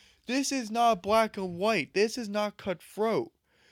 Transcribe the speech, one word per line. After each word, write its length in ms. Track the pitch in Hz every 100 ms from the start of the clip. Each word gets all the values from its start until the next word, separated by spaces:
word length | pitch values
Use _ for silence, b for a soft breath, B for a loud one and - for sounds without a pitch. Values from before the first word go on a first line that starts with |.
| b b -
This 260 | 254 269
is 180 | 277 220
not 320 | 226 233 214
black 340 | 196 220 220 208
and 220 | 190 170
white. 340 | 208 214 131
This 240 | 185 214 254
is 120 | 214
not 280 | 208 208 -
cutthroat. 760 | 202 175 - - 220 190 117 - b b b